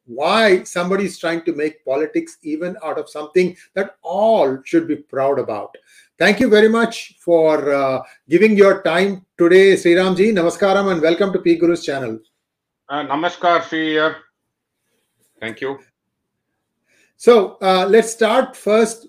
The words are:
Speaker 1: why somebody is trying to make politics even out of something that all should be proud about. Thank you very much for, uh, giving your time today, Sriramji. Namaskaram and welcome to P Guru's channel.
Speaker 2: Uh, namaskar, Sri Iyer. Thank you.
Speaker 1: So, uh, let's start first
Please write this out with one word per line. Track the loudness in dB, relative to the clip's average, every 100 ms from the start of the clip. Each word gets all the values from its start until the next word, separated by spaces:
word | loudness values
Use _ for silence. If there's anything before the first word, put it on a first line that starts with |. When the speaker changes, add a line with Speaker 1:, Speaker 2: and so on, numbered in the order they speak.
Speaker 1:
why | -16 -6 0 2 4 2
somebody | 0 -6 -4 -2 -4
is | -6
trying | -6 -4
to | -6
make | -4 -6 -6 -6
politics | -4 -2 -4 -6 -12
even | -10 -8 -8 -10
out | -8 -8
of | -10
something | -14 -4 0 0 -4 _
that | -8 -8 -10
all | -8 -2 2 2 0 -2
should | -2 -2 -2
be | -6
proud | -8 -4 -2 -2
about. | -4 -8 -10 -18 _ _ _ _
Thank | 0 2
you | 4
very | 4 4
much | 2 -2 -4 -16 _
for, | 0 2 4 2 0
uh, | -2 -2 -4 -8 _ -2
giving | 2 4
your | 6 4 4
time | 0 0 -2 -4 _ -2
today, | 4 6 6
Sriramji. | 4 2 2 2 0 0
Namaskaram | 2 -2 0 0 0 0
and | 0
welcome | 0 0 -2
to | -2
P | 0 0
Guru's | 0 -2
channel. | -6 -8 -8 -10 _ _ _ _ _ _ -10
Speaker 2:
Uh, | -10 -6
namaskar, | -4 -4 -2 -2 0
Sri | -2 -6 -4 -2
Iyer. | -2 -6 _ _ _ _ _ _ _ _ _ _ _ _
Thank | -14 -10
you. | -10 -10 _ _ _ _ _ _ _ _ _ _ _ _ _ _
Speaker 1:
So, | 2 2 0 -4
uh, | -2 0 2
let's | 2 0
start | -2 -2 0 -4
first | -8 -2 0 0 -6